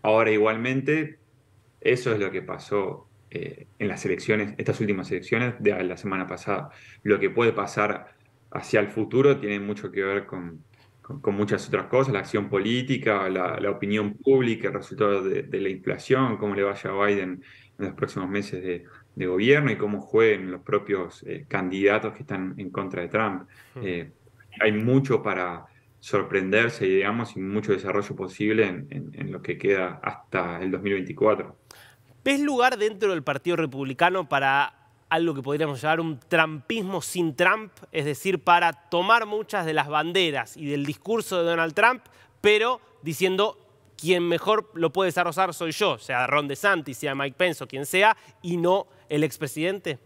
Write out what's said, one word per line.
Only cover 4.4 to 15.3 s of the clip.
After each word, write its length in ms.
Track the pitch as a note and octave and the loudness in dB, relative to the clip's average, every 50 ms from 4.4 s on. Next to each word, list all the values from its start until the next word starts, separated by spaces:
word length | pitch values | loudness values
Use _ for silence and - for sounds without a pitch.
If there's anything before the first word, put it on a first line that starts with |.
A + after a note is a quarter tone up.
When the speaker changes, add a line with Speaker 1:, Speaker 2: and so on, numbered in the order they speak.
| G#2 G#2 - | 0 -4 -6
Speaker 1:
estas 220 | - - - G2+ - | -6 -4 -4 -2 -2
últimas 300 | A2+ G2+ G2+ F#2 - - | 0 -2 -2 -2 -2 -4
elecciones 460 | G2+ F2+ - - A#2 A2+ B2 B2 A#2 | -6 -6 -2 -2 0 0 0 -2 -4
de 260 | - - G#2 G2 F2+ F#2 | 0 0 0 2 2 -2
la 140 | F2+ F2+ | -4 -4
semana 300 | - - G2+ F#2+ F#2 F2+ | -6 -6 -4 -4 -4 -4
pasada. 420 | F2+ F2+ F2+ - - G2+ F#2 D2+ D2 - - - - - - | -6 -8 -8 -4 -4 -4 -4 -4 -10 -16 -20 -20 -20 -20 -8
Lo 180 | _ G#2 G#2 F2+ | _ 2 2 4
que 120 | F#2+ F#2+ | 4 2
puede 200 | D#2 A#2 A#2+ A2+ | 2 4 4 4
pasar 640 | - G#2+ G2 F#2 - A2+ G#2 G#2 G2 - - - _ _ _ _ _ _ _ _ | 4 2 -4 -4 0 0 0 0 0 -4 -8 -14 _ _ _ _ _ _ _ _
hacia 280 | - - - - - A2 | -10 -10 -4 2 2 2
el 100 | G2+ G2+ | 2 2
futuro 480 | - A2 G#2+ - A2+ B2+ C3+ C#3+ C3+ | -2 -4 -4 0 2 4 4 4 4
tiene 220 | C3+ G#2 G#2 G#2 G2+ | 4 0 -4 -4 -4
mucho 320 | G2+ G2+ G#2 G#2 - F#2+ | -4 -6 -8 -6 -8 -8
que 120 | F2 G2 F#2+ | -4 -2 -2
ver 240 | G2 G2 G2+ G2 | 0 -2 -2 -4
con, 360 | - - F#2 F2 E2+ E2 D#2 - _ _ _ _ _ _ _ | -4 -10 -10 -10 -12 -14 -16 -20 _ _ _ _ _ _ _
con, 180 | _ - - - | _ -16 -14 -4
con 140 | - A2 G2+ | -2 -2 0
muchas 340 | G2+ G#2 G2+ G#2+ F#2 - | 0 0 0 0 -2 -2
otras 180 | - - G2 F#2 | -2 -2 -2 -2
cosas, 280 | - - B2+ C3+ C3 A2 | 2 2 2 2 2 0
la 60 | G2 | -4
acción 280 | F#2 - - G#2+ G2 | -4 -2 -2 -2 -2
política, 800 | G2+ G#2 G2 G2 G#2+ A#2+ B2+ B2+ C3 C3+ A#2 - A#2 G#2 G2 F#2+ F#2+ | 0 0 0 0 2 0 -2 0 -2 -4 0 2 0 2 2 0 0
la, 300 | F#2+ F#2+ F2+ F2 D#2 - | -2 -2 -2 -2 -2 -2
la 120 | - G2+ | -2 -4
opinión 420 | G2+ - - G2 G#2 G#2+ G#2+ G2+ G2+ | -2 -2 -2 -2 0 0 -2 -2 -6
pública, 540 | - - C3+ C3+ C3 B2+ A#2 A2+ G#2+ - | -2 2 4 4 4 4 2 -2 -2 -4
el 80 | G2 F#2+ | -4 -4
resultado 480 | G2+ - - F#2+ F#2 G#2+ G2+ G2+ G2 F#2+ | -4 -8 -8 -2 0 2 2 2 2 0
de, 200 | F#2+ | -2